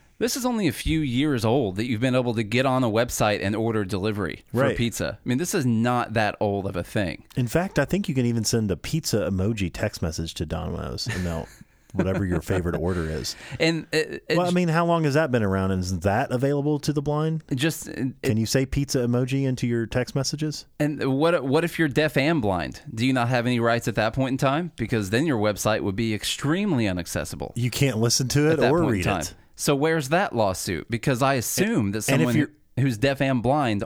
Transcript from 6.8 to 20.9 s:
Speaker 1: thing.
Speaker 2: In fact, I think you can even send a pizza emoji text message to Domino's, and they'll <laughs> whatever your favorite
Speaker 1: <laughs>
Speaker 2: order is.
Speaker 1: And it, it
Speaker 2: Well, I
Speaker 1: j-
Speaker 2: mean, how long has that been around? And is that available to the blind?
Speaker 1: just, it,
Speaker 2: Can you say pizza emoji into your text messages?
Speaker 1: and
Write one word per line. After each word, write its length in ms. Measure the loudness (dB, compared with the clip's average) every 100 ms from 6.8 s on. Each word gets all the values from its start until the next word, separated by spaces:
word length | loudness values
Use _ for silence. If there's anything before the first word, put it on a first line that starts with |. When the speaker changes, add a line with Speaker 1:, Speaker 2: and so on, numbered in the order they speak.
Speaker 1:
thing. 400 | -2 -2 -2 -4 -6 -2
Speaker 2:
In 120 | 0
fact, 300 | 0 0 0
I 80 | 0
think 200 | 0 0
you 80 |
can 120 | 0 2
even 180 | 2
send 260 | 2 2 2
a 60 | -2
pizza 440 | -2 -4 0 0 0
emoji 400 | 0 0 0 -2
text 300 | -2 -4 -2
message 320 | -4 -4 -6
to 100 | -6
Domino's, 600 | -6 -4 -4 -6 -6 -6 -6
and 180 | -4
they'll 240 | -2 -4 -8
<laughs> 180 | -16 -20 _ _
whatever 320 | -2 0 0
your 160 | 0 0
favorite 360 | 0 -2 0 0
Speaker 1:
<laughs> 40 |
Speaker 2:
order 280 | 0 0 -2
is. 280 | -4 -6 -10 -10 -2
Speaker 1:
And 280 | 0 0 -2
it, 320 | -2 -2 -6 -2
it 80 | 0
Speaker 2:
Well, 100 | 2
I 40 |
Speaker 1:
j- 40 |
Speaker 2:
mean, 140 | 2 2
how 180 | 2 2
long 180 | 2
has 100 | 4
that 160 | 2 4
been 120 | 2
around? 280 | 2 2 2
And 80 | 0
is 160 | 0 0
that 300 | 2 2 0
available 480 | 0 0 0 0 0
to 120 | 0
the 100 | -2
blind? 400 | 0 0 0 -2 -4
Speaker 1:
just, 340 | -2 0 -2 -8
it, 260 | -4 -4 -2
Speaker 2:
Can 140 | 0 0
you 100 | 2
say 200 | 0 0
pizza 320 | -2 -2 -2
emoji 460 | 0 0 0 0
into 220 | 0 -2 -2
your 200 | -2 -2
text 280 | -2 -2
messages? 520 | -4 -4 -4 -6 -6 -12 -4
Speaker 1:
and 240 | -2